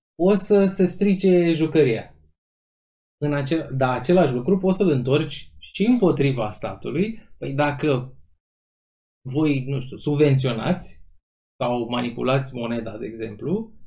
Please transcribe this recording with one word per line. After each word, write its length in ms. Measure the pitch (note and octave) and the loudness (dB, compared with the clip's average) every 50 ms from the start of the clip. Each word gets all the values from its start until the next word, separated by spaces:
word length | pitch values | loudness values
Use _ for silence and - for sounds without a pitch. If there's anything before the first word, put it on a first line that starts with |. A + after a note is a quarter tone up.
| _ _ _ - | _ _ _ 0
o 140 | F3 F#3+ G#3 | 2 2 2
să 300 | G3 - - G#3 G3+ G3 | 2 2 2 4 4 4
se 200 | F#3+ F#3+ - F#3 | 2 2 2 0
strice 680 | F3+ - - G3+ G#3 F#3+ F#3 G3 F#3 F3+ F3 E3+ E3+ E3 | 0 2 0 2 2 2 2 4 4 4 6 4 2 2
jucăria. 600 | D3+ D#3+ - - D#3 C#3 B2 A2 G2+ - - - _ _ _ _ _ _ _ _ _ _ _ _ _ _ _ _ _ _ _ _ - | 0 0 0 4 4 4 4 2 -2 -6 -12 -20 _ _ _ _ _ _ _ _ _ _ _ _ _ _ _ _ _ _ _ _ -6
În 120 | D3 D3 C#3+ | -4 -2 -2
acel-, 360 | C#3+ C#3 C#3 E3 D#3+ C#3+ - C3+ | -2 0 0 -2 -2 -2 -4 -2
dar 220 | C3 C3 B2+ B2 B2 | 0 0 0 0 -2
același 340 | - - F3 F#3 D#3 C3 B2 | 0 2 4 4 4 4 0
lucru 240 | B2+ - F3+ G3 | -2 0 0 0
poți 200 | F#3+ F3+ F#3+ F#3 | 2 2 0 0
să-l 120 | - G3+ E3+ | 2 2 2
întorci 640 | C#3+ B2 A2 B2 C#3+ D3+ D#3 - - - - - - - | 2 2 2 0 0 0 0 -2 -8 -14 -16 -18 -20 -20
și 260 | - - - - G3+ | -20 -16 -4 -2 2
împotriva 640 | A#3+ B3+ A#3 G3+ D#3+ C#3 C#3 C#3 C#3 C3 B2 G#2+ G#2 | 2 4 4 4 2 2 2 2 0 0 0 -4 -6
statului. 800 | - - - G2+ F#2 - - A#2 B2+ E3 G#3 A#3 A3+ - - _ - | -6 -8 -8 -10 -10 -8 -10 -6 -2 -2 -2 -2 -4 -12 -16 _ -16
Păi 160 | - C#3 C#3 C#3 | -12 -10 -6 -2
dacă 600 | C#3+ D3 D3 C#3 C3+ D3+ D3+ C3+ B2+ C3 - - - - _ _ _ _ _ _ _ _ _ _ _ _ _ _ _ _ _ _ _ - B2+ | -2 -2 -2 -2 -2 0 0 0 0 -2 -8 -16 -20 -20 _ _ _ _ _ _ _ _ _ _ _ _ _ _ _ _ _ _ _ -12 -6
voi, 340 | B2+ D3+ D#3 D3+ C#3 C3 B2+ | -2 0 2 2 0 0 -2
nu 140 | C3+ C#3 C3 | -4 -6 -6
știu, 180 | - - - | -6 -8 -14
subvenționați 1080 | - - D3 D3 D3 D#3 C#3+ C3 C3 C3 B2 A#2 A2 - D#3+ F#3 - - - - - - - - - _ _ _ _ _ _ _ - | -8 -4 -4 2 4 4 4 4 4 2 0 -2 -2 -2 -2 -2 -2 -4 -14 -16 -18 -20 -20 -20 -20 _ _ _ _ _ _ _ -6
sau 280 | B2+ B2 B2 A#2+ A#2 A#2+ | -4 -2 -2 -2 -2 -4
manipulați 680 | B2 B2 B2 A#2+ - - - B2+ C3+ C3+ C3+ - B2+ | -4 -4 -4 -4 -4 -2 0 0 0 0 -2 -4 -8
moneda, 420 | B2 A#2 A2+ A#2+ A#2 A2+ A2+ A2 | -8 -6 -4 -4 -4 -6 -8 -10
de 80 | G#2+ A2+ | -10 -10
exemplu 680 | G#2+ A2 A2 A2 G#2 G2+ G#2 A#2 D3 F#3+ A3+ A3+ - - - - | -10 -8 -10 -10 -10 -10 -8 -4 -4 -2 -2 -4 -8 -14 -20 -20